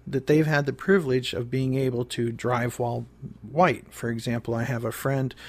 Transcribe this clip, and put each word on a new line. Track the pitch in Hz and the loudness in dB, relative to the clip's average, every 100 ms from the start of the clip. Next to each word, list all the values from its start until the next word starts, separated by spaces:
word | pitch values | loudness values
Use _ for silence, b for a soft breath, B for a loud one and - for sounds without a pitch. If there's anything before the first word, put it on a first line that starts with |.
| - | -4
that | 135 - | -2 4
they've | 156 156 | 4 6
had | 147 139 | 2 0
the | |
privilege | 127 - 196 143 127 127 | 0 4 4 4 0 0
of | - 120 | -4 -2
being | 131 131 | -2 0
able | 131 131 120 | 0 0 -2
to | 120 - 117 | -4 -2 -2
drive | 113 117 123 120 - | -2 0 0 0 -2
while | 120 120 117 - - - 107 | -2 -4 -8 -14 -16 -16 -4
white. | 143 180 120 - | 2 4 2 -6
For | - 117 | -8 -4
example, | 113 123 117 117 | -4 -2 -4 -2
I | 117 | -2
have | 120 117 | -2 -2
a | 113 | -4
friend, | - 139 135 131 - | -4 -2 0 -2 -6